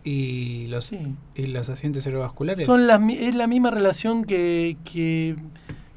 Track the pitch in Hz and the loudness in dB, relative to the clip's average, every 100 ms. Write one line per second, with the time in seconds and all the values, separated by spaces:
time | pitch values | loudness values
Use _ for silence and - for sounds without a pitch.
0 | 151 139 131 127 123 120 117 120 - 196 | -6 -2 -2 -4 -6 -6 -6 -6 -6 -8
1 | 147 131 - - 135 127 120 131 147 139 | -8 -10 -12 -8 -6 -6 -6 -6 -4 -4
2 | 135 131 127 - 151 190 233 247 240 208 | -4 -4 -4 -4 -2 0 4 6 8 6
3 | 214 254 240 240 233 247 247 214 196 - | 4 0 0 0 2 2 2 4 2 2
4 | 220 226 208 185 175 170 170 165 165 170 | 0 -2 0 0 2 0 0 -4 -8 -4
5 | 165 160 160 156 156 - - - - | 0 0 -2 -4 -10 -16 -16 -16 -16